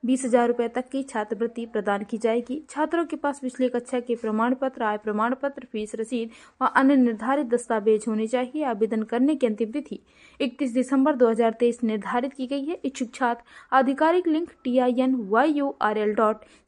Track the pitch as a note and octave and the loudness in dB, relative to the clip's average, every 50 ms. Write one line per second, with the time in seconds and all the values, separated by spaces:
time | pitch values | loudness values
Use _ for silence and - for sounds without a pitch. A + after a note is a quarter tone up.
0 | - A#3 B3+ B3+ C4 B3+ A3 B3 A#3+ A#3+ A#3+ A#3+ A#3+ A#3 A#3 B3+ B3+ - - C4+ | 0 0 0 0 0 2 4 4 4 4 2 0 -2 -2 -2 -6 -6 -6 -6 -8
1 | C4+ C4+ - A3+ G#3+ G#3+ A#3 G3 A#3 A#3 A3+ - A#3 A3+ - A3 G3+ G#3 G3+ G3+ | -8 -4 -4 -6 -4 -4 -4 -4 -4 -6 -4 -8 -12 -6 -4 -4 0 0 -2 -2
2 | G#3 G3+ - G#3+ - A#3 A3 A#3+ - - B3+ D4+ D4+ _ - C#4+ D4+ D4+ E4 E4+ | -2 -6 -8 -2 0 0 0 0 -2 -4 -8 -10 -10 _ -4 -4 -2 0 0 -2
3 | E4+ - - D4 - C#4+ C#4 C#4 - B3+ B3 - B3+ B3 B3 A#3+ A#3+ - - B3 | -2 -2 -6 -4 -4 -4 -4 -4 -8 -10 -2 0 -2 0 0 -2 -6 -2 -6 -6
4 | A#3+ A#3+ A#3+ A3+ - A3 G#3+ G#3+ A3+ A#3+ C4 C4 C#4 C4 C4 - A#3+ G#3+ G#3 G#3+ | -2 -2 -4 -4 -2 -4 0 0 2 0 0 0 -2 -6 -4 -2 -2 -2 -2 -2
5 | - A3 G#3+ G#3+ G#3+ A#3+ B3+ C4 - C#4+ C#4 - C4 - - G#3+ G#3+ G#3 - A3 | -4 -4 -2 0 0 0 -2 -2 -4 -6 -6 -8 -18 -10 -8 -8 -8 -8 -8 -8
6 | A3+ A3 - A#3+ A3+ A3+ - - - - _ _ C4 - - C4+ C4+ C4+ C#4+ C4+ | -8 -6 -4 -6 -6 -6 -10 -18 -20 -20 _ _ -2 2 4 4 6 6 6 6
7 | B3+ A#3+ A3+ G#3 A3 A#3+ C4+ C#4+ D4 A#3 A#3 B3 A#3+ - A#3 A3 G3+ A3 A3 G#3+ | 4 4 2 -2 -2 -2 -2 -2 0 0 -2 -2 -2 -2 -2 0 2 2 2 2
8 | G#3+ A#3 A3 G#3+ A3 A3 A#3 B3 B3 B3 B3+ D4+ D4+ C4+ A#3 G3+ A3 A3 A3+ A3 | 2 -2 -2 -2 -2 -2 -2 -2 -2 -2 -4 -4 -2 -2 -2 -2 -2 -2 0 -2
9 | A3 G#3+ - A#3+ B3+ C#4+ D#4 - - A#3 G#3+ G#3 A3+ G#3+ A3 D4 D4 - - - | -4 -2 0 2 2 2 2 2 0 -2 0 -2 -4 -4 -4 -8 -8 -8 -14 -14
10 | _ _ _ _ - - _ _ - B3+ B3 - D4 C4 A3+ B3+ B3 B3+ C#4 C4+ | _ _ _ _ -20 -20 _ _ -4 -4 -2 -4 -4 -2 0 0 0 2 2 2
11 | C4+ D4+ D4+ B3 B3 A3+ A3+ A3 A#3 A3+ A3+ - B3 A#3+ A#3 - - A3 G#3+ G#3+ | 4 4 4 4 4 4 4 4 2 0 2 2 0 0 0 0 -2 -2 -2 -2
12 | G3+ - - B3 A#3+ C#4 C4+ - C4 A#3+ C#4 C#4+ C4+ D4 F4 - _ C#4+ C4+ - | -4 -4 -4 -2 -4 -4 -6 -8 -8 -6 -4 -6 -4 -6 -8 -6 _ -8 -6 -6
13 | C4 A3+ - - C#4 A#3+ A#3+ A#3+ - _ - - - _ - C4 C4+ A#3+ C#4 C#4 | -8 -8 -6 -2 -2 -2 -2 -4 -8 _ -20 -20 -10 _ 2 2 4 4 2 2
14 | D#4 D#4+ E4+ F#4 F4+ F4 D#4 D#4 F4 - - _ _ C4 A#3+ C4 B3+ B3 B3 A#3 | 4 4 4 2 2 2 0 0 -2 -4 -10 _ _ 0 2 2 2 2 2 2
15 | B3+ C4 C4 B3+ A3 F#3 G3+ A3+ C4+ D#4+ D4+ C#4+ C#4+ C#4 - _ - G#3 G#3+ G#3+ | 2 2 2 0 -2 0 2 4 4 4 2 0 -2 -2 -4 _ -2 -2 0 0
16 | G#3+ G#3 G#3+ G#3+ A3+ G#3+ A3 A3 - _ - _ _ | 0 0 2 2 2 2 2 -2 -8 _ -20 _ _